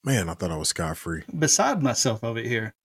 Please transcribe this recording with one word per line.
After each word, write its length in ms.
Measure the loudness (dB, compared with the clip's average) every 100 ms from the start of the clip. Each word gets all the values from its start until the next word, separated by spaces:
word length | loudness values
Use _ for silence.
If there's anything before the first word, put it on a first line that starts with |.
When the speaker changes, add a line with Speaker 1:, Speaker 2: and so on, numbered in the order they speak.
Speaker 1:
Man, 240 | 2 2 2
I 60 |
thought 160 | -2 -4
I 40 | -2
was 120 | -2
scot-free. 560 | -2 -4 -4 -4 -6 -6 0
Speaker 2:
Beside 440 | 2 4 2 2
myself 400 | 0 2 2 0
over 160 | -2 -4
here. 340 | -2 -2 -2 _